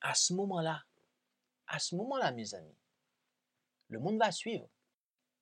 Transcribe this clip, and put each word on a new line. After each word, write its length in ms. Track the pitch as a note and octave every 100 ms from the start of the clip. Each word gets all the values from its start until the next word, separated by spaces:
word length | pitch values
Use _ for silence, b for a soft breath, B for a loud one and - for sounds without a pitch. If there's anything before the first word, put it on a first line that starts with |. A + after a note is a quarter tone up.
à 140 | D3
ce 180 | C#3 -
moment-là, 500 | F3+ G3 F#3 D#3+ D#3 - _ _ _ _ _ _ _ -
à 140 | -
ce 160 | - F3
moment-là, 340 | A#3+ C#4 F#3+
mes 240 | B2 G#2
amis, 220 | G2 D#2 - _ _ _ _ _ _ _ _ _ _ -
le 100 | A2
monde 200 | D3+ G#3+
va 120 | A3
suivre. 380 | F3 A3+ G3+ A2+ _ _ _ _ _ _ _